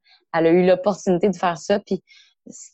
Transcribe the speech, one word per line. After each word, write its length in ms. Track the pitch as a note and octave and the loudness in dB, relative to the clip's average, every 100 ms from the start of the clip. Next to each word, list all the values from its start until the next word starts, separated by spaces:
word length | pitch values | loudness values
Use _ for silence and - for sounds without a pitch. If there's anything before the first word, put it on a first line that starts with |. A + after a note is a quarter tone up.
| _ _ _ | _ _ _
Elle 140 | E3 E3 | 0 2
a 40 | |
eu 140 | F3 F3+ | 4 4
l'opportunité 600 | F#3 G3+ F3+ - F3 G#3 | 2 0 -4 -2 0 0
de 80 | F3+ | -2
faire 220 | F#3 E3 | -4 -4
ça, 220 | - G#3 | -4 -4
puis 220 | - F#3+ - - _ _ - | -4 -8 -8 -20 _ _ -20
ce 200 | - - | -20 -20